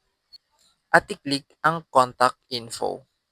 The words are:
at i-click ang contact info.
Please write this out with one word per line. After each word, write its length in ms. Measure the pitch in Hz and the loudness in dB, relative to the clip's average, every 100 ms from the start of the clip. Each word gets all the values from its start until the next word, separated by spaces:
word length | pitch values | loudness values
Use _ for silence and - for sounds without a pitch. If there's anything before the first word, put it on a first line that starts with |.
| _ _ _ _ _ _ _ _ _ | _ _ _ _ _ _ _ _ _
at 160 | 170 - | 0 0
i-click 480 | 190 143 139 - _ 151 | -6 -6 -6 -6 _ -2
ang 160 | 165 156 | -2 0
contact 480 | 135 127 - 127 - _ | 2 2 0 -2 -2 _
info. 480 | 123 117 - 98 92 - _ _ | -14 -12 -10 -8 -8 -14 _ _